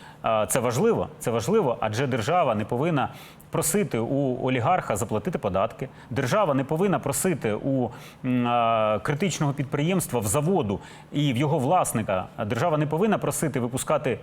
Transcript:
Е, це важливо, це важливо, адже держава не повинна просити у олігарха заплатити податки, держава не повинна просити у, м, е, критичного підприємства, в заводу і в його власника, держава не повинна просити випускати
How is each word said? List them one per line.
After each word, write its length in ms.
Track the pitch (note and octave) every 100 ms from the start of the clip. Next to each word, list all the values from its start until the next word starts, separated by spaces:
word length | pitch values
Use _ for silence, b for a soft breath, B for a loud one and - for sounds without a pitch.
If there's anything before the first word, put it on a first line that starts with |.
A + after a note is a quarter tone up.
| B B -
Е, 220 | A2+ G#2
це 100 | -
важливо, 480 | A#2 A#2 A3 G3 F2 -
це 120 | -
важливо, 460 | A#2 G#2+ A3 D#3 A2+
адже 280 | A2 G#2+ C#3+
держава 480 | B2 G#2+ F3+ D3+ G#2+
не 100 | A2
повинна 440 | B2 D#3+ D3+ A#2 B B B -
просити 500 | - D#3+ G#3 E3 A#2
у 480 | A#2+ C#3 C#3 B2 B2+
олігарха 480 | C3 A#2 F#3 - A2
заплатити 420 | A#2 A2 F3+ E3
податки, 520 | G#2 F#2+ G#2+ - C3 B B
держава 440 | A2+ A#2+ G3 G3
не 100 | C3+
повинна 360 | C3 D#3 F#3+ D#3
просити 540 | C#3 C3 F#3+ D3 A2+
у, 360 | G#2 C#3 C3+ A#2+ B B B B2+
м, 220 | B2 A#2+
е, 520 | A#2+ A2+ A2+ G#2+ G#2+
критичного 500 | - D3 G3 - D3
підприємства, 640 | C3+ C3+ - D3+ F#3+ - B2
в 80 | G#2
заводу 520 | C#3+ D3+ F#3+ A2 F#2+ B B B
і 220 | - D3
в 40 | A#2
його 220 | D3 D3+
власника, 680 | B2+ F3+ - A#2+ G#2 F#2+ F2+ - A2
держава 320 | A2 E3+ D3+
не 100 | D3+
повинна 300 | D3+ G#3+ F3
просити 420 | D3+ C#3+ D#3+ B2
випускати 600 | A#2+ B2+ - D3+ C3 A2+